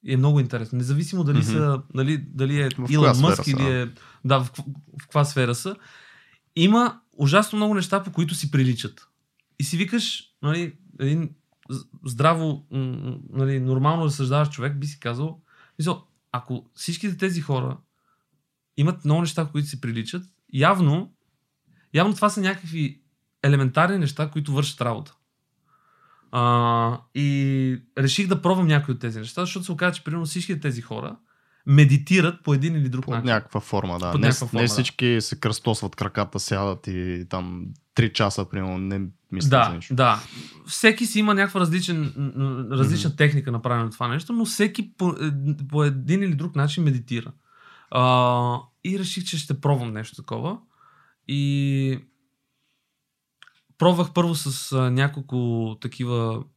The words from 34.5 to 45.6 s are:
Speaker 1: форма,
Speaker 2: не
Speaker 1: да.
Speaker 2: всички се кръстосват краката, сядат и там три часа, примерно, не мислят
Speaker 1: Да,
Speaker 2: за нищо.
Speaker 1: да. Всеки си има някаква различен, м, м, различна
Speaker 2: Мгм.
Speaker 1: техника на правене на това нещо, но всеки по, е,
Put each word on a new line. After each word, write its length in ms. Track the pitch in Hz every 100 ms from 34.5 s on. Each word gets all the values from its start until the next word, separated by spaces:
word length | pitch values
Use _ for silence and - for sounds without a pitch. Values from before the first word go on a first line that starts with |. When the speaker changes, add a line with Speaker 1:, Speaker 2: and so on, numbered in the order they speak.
Speaker 1:
форма, 100 | 120
Speaker 2:
не 0 |
Speaker 1:
да. 60 | 117
Speaker 2:
всички 500 | 107 127 - 123 117
се 200 | 104 -
кръстосват 560 | 113 107 - 107 98 -
краката, 420 | 101 - 101 98
сядат 460 | - 98 101 92 -
и 400 | 92 92 87 90
там 360 | 92 90 90 90 - _
три 180 | - 117
часа, 320 | - 104 95
примерно, 340 | 95 101 92 92
не 220 | 95 98 95 - _
мислят 180 | 92 127
Speaker 1:
Да, 140 | 127
Speaker 2:
за 120 | 110 85
нищо. 180 | -
Speaker 1:
да. 260 | 127 127 107 - - - - -
Всеки 400 | - 226 220 233
си 120 | 214
има 160 | 214
някаква 260 | 202 196 190
различен, 520 | 175 175 180 165 151 135
м, 160 | 139 127
м, 280 | 135 127 123
различна 380 | 131 135 160 160
Speaker 2:
Мгм. 80 | -
Speaker 1:
техника 360 | 147 147 131
на 100 | 117
правене 220 | 123 120
на 60 | 113
това 180 | - 123
нещо, 240 | 135 170
но 120 | 233
всеки 480 | 226 - 208 - 208
по, 180 | _ 180
е, 200 | - 156 143 143 147